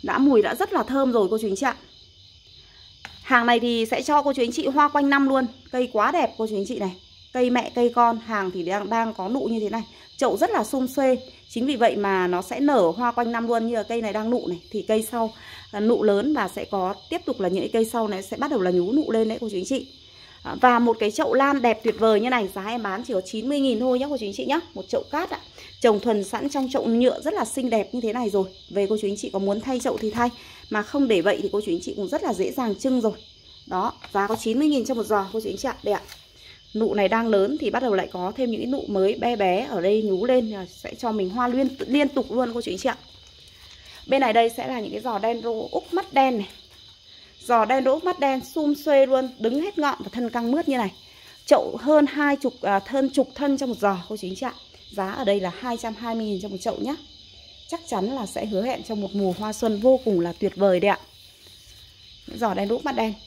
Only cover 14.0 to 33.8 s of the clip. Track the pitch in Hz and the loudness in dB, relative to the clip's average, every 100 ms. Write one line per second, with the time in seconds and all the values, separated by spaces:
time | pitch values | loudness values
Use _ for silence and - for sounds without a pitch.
14 | 220 208 220 240 - 175 - 214 - 220 | -2 -2 -2 -2 -2 -8 -6 -8 0 0
15 | 220 240 226 - - - - 208 214 240 | 0 -4 -4 -6 -20 -20 -12 -2 2 4
16 | 208 202 262 294 196 - - 196 185 208 | 4 2 2 0 -2 -6 -6 -2 -2 -4
17 | - 339 320 254 185 190 226 226 226 240 | -8 -6 -4 -2 -2 -2 -2 0 0 0
18 | 220 190 196 175 285 269 180 180 175 269 | -2 -4 -8 -6 -2 0 2 2 2 0
19 | 302 220 220 220 226 196 185 269 - - | 2 0 0 -2 -6 -6 -2 -4 -4 -20
20 | - - - - - - 254 240 240 226 | -20 -20 -20 -14 -10 4 6 6 4 2
21 | 208 214 285 240 277 285 240 226 226 208 | 0 0 2 4 4 4 2 2 0 2
22 | 220 214 240 240 190 196 196 240 208 190 | 4 4 4 0 -2 -6 -6 -6 -4 -6
23 | 247 196 190 220 240 285 269 214 254 247 | -2 -4 -2 -6 -2 0 2 2 2 0
24 | 277 269 208 196 254 302 330 202 - - | 0 -4 -4 -6 -2 -2 -2 -14 -4 -4
25 | - 294 370 - - - - - 240 208 | -2 -4 -4 -8 -14 -20 -20 0 2 4
26 | 233 208 190 226 285 285 262 269 - 233 | 2 0 -2 -6 -4 -4 -2 -2 0 4
27 | 247 - 294 403 240 - 247 226 196 247 | 2 2 -4 -4 -4 -4 -2 -2 -2 -4
28 | 226 233 226 196 190 - - 190 196 214 | -4 -2 0 0 -2 -8 -6 -2 0 0
29 | 202 208 - 196 196 208 240 254 247 - | -2 -6 -6 -2 -2 -2 -2 -4 -2 -2
30 | 220 220 240 240 - - - 214 208 285 | -4 0 -2 -2 -20 -20 -6 -4 -2 0
31 | 269 196 175 - 196 202 214 170 - - | 4 4 2 0 -2 -2 -2 -4 -4 -6
32 | 185 302 370 185 185 - 233 196 269 254 | -4 -2 -2 -2 -2 -2 -4 -2 0 2
33 | 220 - - - - - - 185 | 0 -4 -16 -20 -20 -20 -6 -4